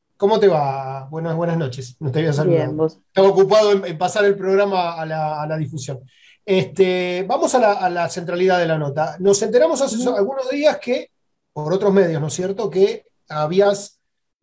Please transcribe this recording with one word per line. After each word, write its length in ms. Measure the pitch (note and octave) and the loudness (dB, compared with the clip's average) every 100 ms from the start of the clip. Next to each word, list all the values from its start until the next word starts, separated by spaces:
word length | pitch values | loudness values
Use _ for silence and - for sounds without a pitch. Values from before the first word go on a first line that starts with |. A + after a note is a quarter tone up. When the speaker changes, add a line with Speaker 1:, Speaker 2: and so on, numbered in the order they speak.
| _ - | _ -2
Speaker 1:
¿Cómo 220 | G3+ G#3+ | 0 4
te 100 | G3 | 4
va? 600 | D#3 C#3 C3+ C3+ C3+ C3+ | 4 0 -4 -8 -10 -10
Buenas, 240 | D#3+ E3 | -8 -4
buenas 220 | D#3+ E3+ E3 | -2 -2 -2
noches. 400 | C3+ C3+ B2 - | -4 -6 -14 -8
No 140 | D3 | -4
te 80 | D3+ | 0
había 120 | D#3+ | 0
saludado. 320 | C#3+ F3 E3 | 0 2 2
Speaker 2:
Bien, 120 | D3+ D3+ | 0 -2
¿vos? 240 | D#3+ - _ | -4 -4 _
Speaker 1:
Estaba 220 | F#3+ G3 | 4 4
ocupado 440 | F#3+ F#3+ G#3+ G#3 | 6 6 6 4
en, 120 | G3+ | 2
en 140 | F3+ D#3+ | 0 -4
pasar 260 | F3+ A3 G3+ | -2 2 2
el 100 | G3+ | 2
programa 640 | F#3+ G3 G3+ F#3 E3+ E3 | 0 2 2 0 -2 -4
a 60 | D#3 | -6
la, 360 | D#3+ D3+ D3+ | -4 -4 -4
a 40 | D3+ | -6
la 100 | D#3+ | -4
difusión. 440 | C#3+ D#3 - B2+ - _ _ _ | -6 -8 -10 -12 -14 _ _ _
Este, 800 | - F#3+ F#3+ - F#3 F3+ F3+ F3+ F#3+ | -2 0 0 0 2 2 -2 -4 -2
vamos 280 | C#4+ F4 | -2 2
a 40 | B3+ | 4
la, 140 | G#3+ | 2
a 180 | G3 F#3 | 2 0
la 180 | F3 E3 | -2 -4
centralidad 500 | F3+ F3 F3 F#3 F3+ | -6 -6 0 2 2
de 80 | E3 | 2
la 120 | D#3 | 0
nota. 380 | C#3+ D3 D#3+ D#3+ | -2 -2 -4 0
Nos 240 | G3 G3+ | 2 2
enteramos 380 | G#3+ B3 E4 C4+ | 2 2 2 2
hace 160 | C#4 A3 | -2 -2
Speaker 2:
Ujú. 200 | B3+ G#3 | -2 -2
Speaker 1:
algunos 320 | G3+ C4+ B3+ | -2 -4 -4
días 280 | C#4+ D4 - | 0 0 0
que, 320 | A#3+ C#4 - _ _ _ _ | -4 -6 -6 _ _ _ _
por 200 | D3+ D3+ | -10 -4
otros 200 | F#3+ G3+ | 0 2
medios, 280 | F#3+ F3 D#3 | 4 2 0
¿no 80 | D3+ | -4
es 60 | |
cierto?, 340 | - F#3 G3 G3+ | -6 -6 -4 -4
que 360 | F3+ G#3 - _ _ _ | 2 2 0 _ _ _
habías, 720 | D3+ D3+ F#3 G3+ G3+ - _ _ _ _ _ | -4 -2 2 2 2 -8 _ _ _ _ _